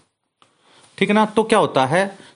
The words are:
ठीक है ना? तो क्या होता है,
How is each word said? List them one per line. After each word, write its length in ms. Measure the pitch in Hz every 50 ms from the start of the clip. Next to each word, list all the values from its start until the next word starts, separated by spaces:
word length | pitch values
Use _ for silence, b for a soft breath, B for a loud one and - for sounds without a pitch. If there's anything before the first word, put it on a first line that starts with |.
| _ _ _ _ _ _ _ _ b b b b b b b b b b b
ठीक 120 | - 196 190
है 60 | 208
ना? 100 | 214 214
तो 160 | 214 - 226 214
क्या 160 | 220 220 202
होता 260 | 165 131 - 139 131
है, 320 | 131 151 180 196 196 B B B B B